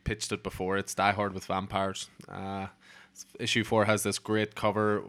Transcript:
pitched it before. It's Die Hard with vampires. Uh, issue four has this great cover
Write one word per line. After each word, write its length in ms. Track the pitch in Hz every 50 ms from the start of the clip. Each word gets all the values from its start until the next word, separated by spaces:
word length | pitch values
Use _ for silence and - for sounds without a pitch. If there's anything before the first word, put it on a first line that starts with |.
| -
pitched 260 | - 110 104 - - 113
it 100 | 101 -
before. 340 | 95 - - 95 92 95
It's 180 | 98 95 - -
Die 180 | - 95 101 98
Hard 220 | 98 104 101 92
with 100 | 95 -
vampires. 600 | - 95 95 95 98 104 98 98 98 95 - - - - - - -
Uh, 400 | 92 95 95 98 98 98 95 95 - _ - - - - - - _ - - - - -
issue 240 | 113 110 - 120 107
four 220 | - 117 110 104
has 180 | 104 107 101 -
this 160 | 101 98 -
great 360 | - - 107 107 107 107 -
cover 480 | - - 107 98 107 107 107 104 101 -